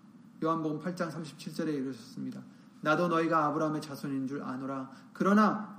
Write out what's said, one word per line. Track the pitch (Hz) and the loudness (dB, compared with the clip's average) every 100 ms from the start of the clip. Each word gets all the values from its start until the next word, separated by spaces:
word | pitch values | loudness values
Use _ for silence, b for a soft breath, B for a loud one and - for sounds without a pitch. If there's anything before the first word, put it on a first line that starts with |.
| - - - - | -20 -20 -20 -4
요한복음 | 156 160 156 151 | 0 0 0 -2
팔 | 185 180 | -4 -4
장 | 170 | -4
삼십칠 | 151 156 - - | -6 -10 -12 -8
절에 | 156 156 | -4 -2
이르셨습니다. | 147 135 120 - - 131 - - B B - | -2 -4 -8 -12 -10 -8 -10 -14 B B -2
"나도 | 151 156 175 | 2 4 4
너희가 | 165 165 165 147 | 4 4 4 2
아브라함의 | 151 156 151 | 2 0 -2
자손인 | 143 139 147 135 131 | -6 -8 -4 -4 -4
줄 | 143 | -4
아노라. | 127 131 135 135 131 B B | -6 -6 -6 -6 -8 B B
그러나 | - 180 208 208 - - | 0 6 6 6 4 -4